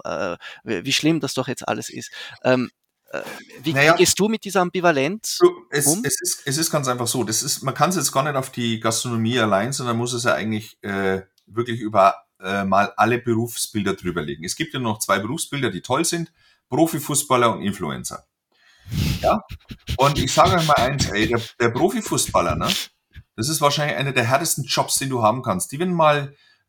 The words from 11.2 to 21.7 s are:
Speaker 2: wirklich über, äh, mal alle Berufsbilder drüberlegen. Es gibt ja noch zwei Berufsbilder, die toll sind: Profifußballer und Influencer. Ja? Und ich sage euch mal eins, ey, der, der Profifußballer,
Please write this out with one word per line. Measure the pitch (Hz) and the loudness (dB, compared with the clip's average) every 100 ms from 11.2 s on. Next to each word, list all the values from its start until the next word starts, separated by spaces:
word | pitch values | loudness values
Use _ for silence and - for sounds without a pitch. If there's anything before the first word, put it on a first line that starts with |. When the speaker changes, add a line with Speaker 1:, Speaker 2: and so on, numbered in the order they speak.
| - _ _ | -4 _ _
Speaker 2:
wirklich | 107 117 117 | -6 -4 -4
über, | 107 101 98 - - _ | 0 4 6 4 -6 _
äh, | 95 98 | -4 -2
mal | 95 95 101 - | 2 2 2 2
alle | 107 120 | 2 2
Berufsbilder | 120 110 117 - - 110 98 95 | 0 0 -2 -4 -6 -2 -2 -2
drüberlegen. | 90 82 76 71 87 | -4 -4 -4 -6 -8
Es | - | -6
gibt | 156 | -6
ja | 135 | -4
noch | 117 107 | -4 -2
zwei | - 101 | 0 0
Berufsbilder, | 107 156 - 143 123 | -2 -6 -6 -4 -4
die | 90 | -4
toll | - 131 165 | -2 -2 0
sind: | 170 165 _ _ _ _ | -2 -6 _ _ _ _
Profifußballer | 147 165 156 - 139 - 127 120 | 2 2 0 -4 -4 2 4 4
und | 90 | 2
Influencer. | 95 95 80 65 60 - _ _ _ _ _ _ - - - - | -4 -4 -6 -6 -8 -14 _ _ _ _ _ _ -8 -2 -2 0
Ja? | - 214 - - - - - - | 0 0 -2 -16 -16 -14 -6 2
Und | 135 147 | 2 2
ich | 135 | 0
sage | - 175 180 | 4 4 4
euch | 160 | 4
mal | 135 | 4
eins, | 123 139 - | 2 0 -2
ey, | 101 110 | 0 0
der, | 117 113 - | 0 -4 0
der | |
Profifußballer, | 117 | 0